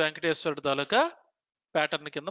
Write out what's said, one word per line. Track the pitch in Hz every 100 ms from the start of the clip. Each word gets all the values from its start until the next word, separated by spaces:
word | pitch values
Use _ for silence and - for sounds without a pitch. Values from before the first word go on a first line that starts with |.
వెంకటేశ్వరుడు | 156 156 165 151 165 143 143
తాలూకా | 139 143 226 330 - _ _ _ _ _
ప్యాటర్న్ | 160 151 160 151
కింద | 151 151